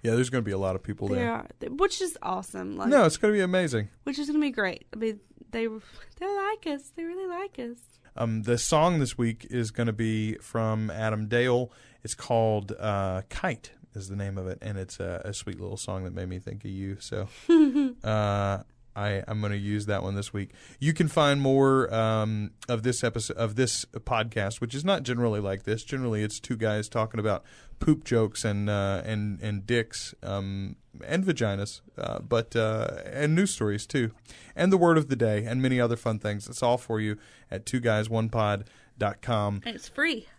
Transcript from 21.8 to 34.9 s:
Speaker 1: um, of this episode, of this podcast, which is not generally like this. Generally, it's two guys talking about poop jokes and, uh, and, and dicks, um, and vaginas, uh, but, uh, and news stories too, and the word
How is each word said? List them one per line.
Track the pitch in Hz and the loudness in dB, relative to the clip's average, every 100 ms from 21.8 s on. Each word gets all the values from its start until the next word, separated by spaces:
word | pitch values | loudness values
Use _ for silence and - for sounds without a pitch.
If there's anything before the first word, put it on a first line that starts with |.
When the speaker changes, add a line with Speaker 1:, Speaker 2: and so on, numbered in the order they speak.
| 127 | 4
Speaker 1:
um, | 113 110 110 107 107 104 - - | 2 2 2 2 0 -4 -8 -4
of | 117 | 0
this | 117 117 | 0 0
episode, | 120 113 107 - | 0 -2 -6 -2
of | 113 | -2
this | 104 127 - - | 2 0 0 -6
podcast, | 113 - 117 110 110 98 110 | -10 -2 0 0 -2 -2 -4
which | 120 | -6
is | 135 | -2
not | 170 190 | 0 0
generally | 127 120 120 104 | 0 0 0 0
like | 98 95 | -2 -4
this. | - 113 | -2 -4
Generally, | - 135 123 107 | -4 -4 -2 -2
it's | 107 - | -2 -4
two | - 117 | -6 -2
guys | 110 107 104 | 0 0 -2
talking | 117 110 117 | -2 -2 0
about | 107 98 - - - - | 0 0 -4 -20 -20 -2
poop | - 156 | 2 2
jokes | - 117 107 - | 4 2 2 0
and, | 110 101 104 | -2 0 0
uh, | 104 98 95 | 0 0 -2
and, | - 107 104 98 | -2 -2 -2 -4
and | 107 104 | -4 -6
dicks, | 98 120 110 - - - | 0 0 0 -8 -12 -12
um, | - 98 98 98 98 - _ - - | -6 -4 -4 -6 -6 -10 _ -16 -4
and | 170 | -2
vaginas, | 190 147 110 98 101 - - - | 0 0 0 0 -4 -8 -18 -8
uh, | - - | -6 -6
but, | - 117 110 117 | 0 0 2 0
uh, | 110 110 - - - | 0 0 -4 -6 -10
and | 135 147 160 | -2 2 4
news | 196 | 2
stories | - 107 104 - | 2 0 0 -2
too, | 139 113 - - - - - | 0 0 -4 -20 -20 -16 2
and | 180 | 4
the | 190 | 8
word | 170 | 8